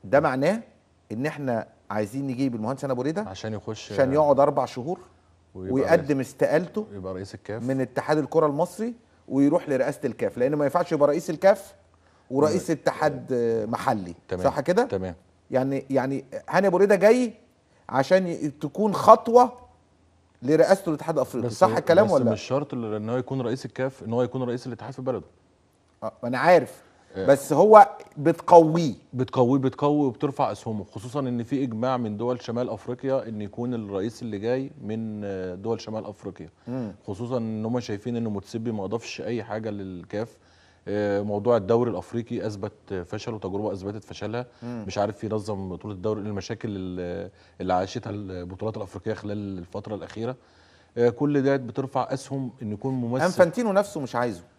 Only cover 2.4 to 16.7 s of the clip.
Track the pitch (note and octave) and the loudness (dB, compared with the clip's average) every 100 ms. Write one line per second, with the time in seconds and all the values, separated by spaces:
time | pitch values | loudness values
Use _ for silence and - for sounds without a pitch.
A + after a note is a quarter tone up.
2.4 | C#3 A#2 A2+ C3+ C3+ B2 C3 E3 G#3+ F#2 | -2 -2 -4 -4 -4 -2 -2 -4 -8 -8
3.4 | A2 G#2+ - A2 - A2+ C3 C#3+ D3 C3 | -8 -8 -8 -12 -6 2 4 6 6 6
4.4 | C#3+ C#3+ B2 B2+ B2+ F#3 - _ _ _ | 6 4 -2 -6 -8 -8 -12 _ _ _
5.4 | _ - F#2 C3 - E3+ D3 C3+ B2+ - | _ -12 -2 0 4 2 4 -2 -2 -2
6.4 | B2+ D3 F3+ G#3+ G#3+ G2+ F#2 F#2 F#2+ - | 2 2 0 -8 -8 -10 -8 -8 -10 -14
7.4 | - A2 A#2+ C3+ B2+ - - D#3 C#3 D#3+ | -10 -8 -2 -2 -2 -4 0 0 2 2
8.4 | D#3 C#3+ F3+ - A3+ A#3 _ _ - C3+ | 2 0 -4 -4 -8 -8 _ _ -4 2
9.4 | C#3+ E3+ - C3 C3 C3+ B2+ A2 G#2+ A#2+ | 4 2 0 0 0 -2 -6 -4 -4 0
10.4 | B2+ D3 C#3+ F3 F3 D#3 C#3+ D3 D#3+ D3+ | 0 2 0 0 0 2 2 2 -4 4
11.4 | F#3+ G#3 - - _ _ _ _ _ C3 | 4 4 -2 -20 _ _ _ _ _ 2
12.4 | D3+ F3+ - D3+ - - D#3 C3+ B2 B2+ | 2 2 -2 0 0 2 0 0 -4 0
13.4 | A#2 A2+ G#2+ A#2 - A2+ F2+ F2 - F2+ | 0 0 -2 -2 0 -2 -4 -14 -8 0
14.4 | B2+ D#3 C#3+ F#3 A#3+ F#2+ F#2 E2 _ _ | 0 0 0 2 2 -2 -6 -10 _ _
15.4 | _ B2+ C3 C3+ - C3 C3 C3+ C3+ - | _ 0 0 -4 0 0 0 -4 -6 -14
16.4 | - F3 G3 | 0 2 4